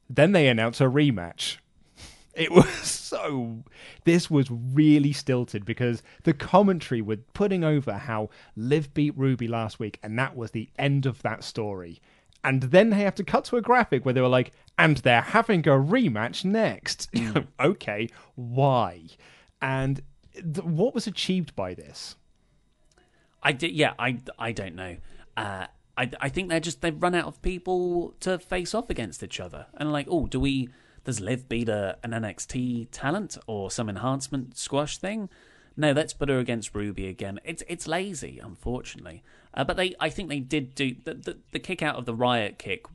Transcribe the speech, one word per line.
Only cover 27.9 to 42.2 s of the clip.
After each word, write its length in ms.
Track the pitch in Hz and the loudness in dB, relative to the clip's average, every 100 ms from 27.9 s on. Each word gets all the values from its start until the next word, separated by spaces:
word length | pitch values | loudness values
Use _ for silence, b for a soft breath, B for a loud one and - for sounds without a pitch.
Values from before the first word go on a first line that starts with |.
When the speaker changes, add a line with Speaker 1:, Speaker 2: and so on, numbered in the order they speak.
| 175 165 - | -2 -4 -6
Speaker 2:
to 160 | 185 180 | -4 -4
face 340 | - 180 175 214 | -4 -6 -4 -4
off 140 | - | -4
against 340 | - 113 - | -6 -6 -8
each 160 | 101 - | -12 -10
other. 280 | 90 76 73 - | -12 -14 -16 -6
And 160 | 151 | -4
like, 140 | 147 139 | -4 0
"Oh, 180 | 170 110 | -2 0
do 120 | 131 | 0
we, 280 | 139 135 123 b b b - | 0 0 -4 b b b -8
does 140 | 110 | -6
Liv 260 | 95 123 131 | -4 -6 -4
beat 220 | 117 117 | -4 -2
a, 280 | 104 98 - | -2 -4 -6
an 100 | 117 | -8
N 120 | 113 110 | -6 -6
X 200 | 95 - | -8 -8
T 400 | 127 127 120 117 | -4 -4 -4 -8
talent 460 | - 135 180 190 - - | -8 -4 -4 -6 -12 -10
or 220 | 104 95 | -8 -6
some 160 | - 110 | -6 -6
enhancement 720 | 98 123 135 135 139 127 - | -4 -4 -4 -4 -8 -8 -10
squash 400 | - 139 147 - | -4 -2 -2 -6
thing?" 320 | 190 220 196 b b b b - | -8 -8 -8 b b b b 0
No, 140 | 151 | 2
let's 200 | 143 160 | 2 0
put 160 | - 139 | -2 0
her 80 | 131 | 2
against 360 | 123 117 98 104 | 0 -4 -6 -6
Ruby 320 | 104 92 95 | -6 -6 -8
again. 320 | 90 98 101 - | -8 -10 -10 -12
It's, 180 | 165 - | -12 -10
it's 200 | 170 - | -10 -4
lazy, 520 | 165 202 156 78 - | -4 -4 -8 -12 -14
unfortunately. 800 | 113 - 113 123 - - 82 85 b b b | -16 -10 -6 -6 -8 -14 -16 -18 b b b
Uh, 100 | - | -6
but 140 | 135 180 | -2 0
they, 180 | 185 180 | -2 -2
I 100 | 160 | -4
think 200 | 175 170 | -4 -6
they 100 | 143 | -6
did 360 | 131 151 131 151 | -4 -4 -4 -4
do, 200 | 135 - | -4 -4
the, 100 | - | -10
the, 240 | - - - _ | -12 -12 -12 _
the 80 | - | -10
kick 220 | - 185 | -8 -6
out 140 | 156 127 | -4 -4
of 100 | 123 | -6
the 80 | |
Riot 440 | 117 | 0